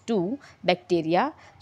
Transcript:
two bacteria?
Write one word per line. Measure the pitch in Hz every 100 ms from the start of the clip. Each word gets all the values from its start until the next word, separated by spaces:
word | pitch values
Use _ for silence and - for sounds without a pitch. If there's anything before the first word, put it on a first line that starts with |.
| -
two | 220 175 277 - - 175
bacteria? | 180 - 170 160 175 269 - - -